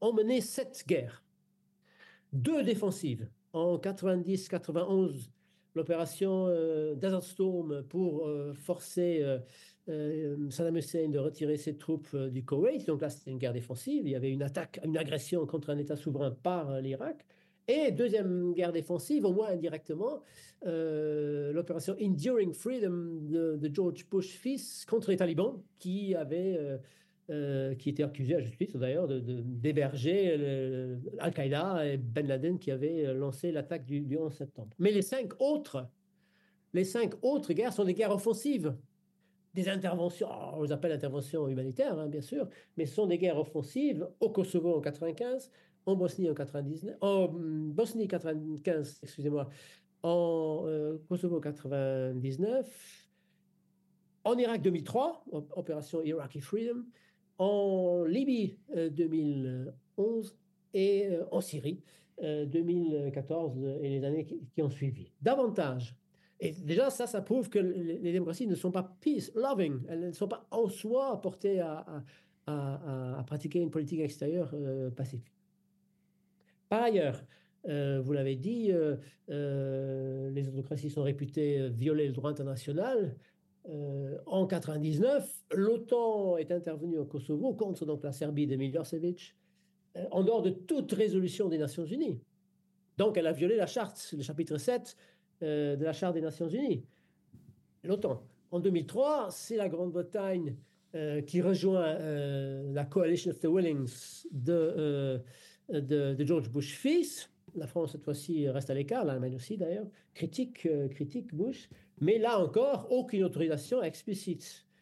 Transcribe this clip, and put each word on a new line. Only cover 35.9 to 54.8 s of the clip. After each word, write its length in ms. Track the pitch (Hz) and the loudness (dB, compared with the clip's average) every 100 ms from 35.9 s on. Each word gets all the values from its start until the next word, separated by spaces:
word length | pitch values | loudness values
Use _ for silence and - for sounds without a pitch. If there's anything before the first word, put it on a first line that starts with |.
| - _ _ _ _ _ _ _ | -14 _ _ _ _ _ _ _
les 100 | 175 | 0
cinq 280 | 185 233 220 - | 2 2 0 2
autres 300 | 254 285 - | 2 2 2
guerres 200 | 165 233 | 2 2
sont 120 | - | 2
des 100 | 190 | 2
guerres 200 | 185 214 | 4 2
offensives, 600 | 196 220 214 294 254 151 120 - _ _ _ _ _ _ | 2 2 2 0 0 0 -4 -10 _ _ _ _ _ _
des 140 | 185 185 | -2 -2
interventions, 580 | 190 185 175 175 175 - | 0 0 2 0 0 -4
oh, 280 | - 143 151 | -4 -6 -2
on 60 | |
les 80 | 147 | 0
appelle 180 | 143 170 | 2 0
interventions 560 | 151 139 139 131 165 139 | 0 -2 -4 -2 -2 0
humanitaires, 500 | 131 131 123 277 160 | 0 -2 0 0 0
hein, 120 | 151 | -4
bien 140 | 147 | -6
sûr, 260 | - 147 190 - - - | -4 -4 -4 -8 -10 -4
mais 100 | 147 | -2
ce 80 | 214 | 2
sont 100 | 196 | 2
des 120 | 170 | 4
guerres 200 | 185 151 | 2 2
offensives 680 | 151 156 123 254 285 151 - - | 0 -4 -4 0 0 0 -4 -2
au 120 | 220 | 0
Kosovo 440 | 208 185 180 170 | 2 2 2 4
en 60 | 156 | 2
quatre-vingt-quinze, 680 | 147 143 165 156 240 262 - - _ _ - | 0 -2 -4 -2 -2 -4 -6 -18 _ _ 0
en 100 | 190 | 2
Bosnie 340 | 175 - 175 | 2 2 0
en 40 | |
quatre-vingt-dix-neuf, 640 | 147 139 143 143 160 196 - | 0 -2 -4 -4 -6 -8 0
en, 240 | 196 196 | 2 4
hum, 480 | 175 170 160 156 156 | 2 0 -2 -2 0
Bosnie 360 | 151 233 226 196 | 0 0 0 0
quatre-vingt-quinze, 920 | 175 160 156 156 151 185 160 127 - | -2 -2 -4 -4 -2 0 0 -2 -10
excusez-moi, 460 | 143 - 143 147 139 - - - _ _ | -14 -4 -2 0 -2 -10 -20 -20 _ _
en, 600 | 170 175 170 165 156 156 156 | 2 2 4 2 0 0 -2
euh, 320 | 156 151 156 156 | -2 -2 -4 -4
Kosovo 320 | 175 180 170 | -2 0 0
quatre-vingt-dix-neuf, 1700 | 151 147 135 139 135 131 131 127 135 135 208 262 254 - - - _ _ _ _ _ _ _ _ _ _ _ _ | -2 -6 -2 0 2 0 0 -2 -2 0 2 2 0 -8 -20 -20 _ _ _ _ _ _ _ _ _ _ _ _
en 140 | 214 247 | 0 2
Irak 240 | 240 220 | 2 2
deux 80 | 190 | 2
mille 140 | 170 | 2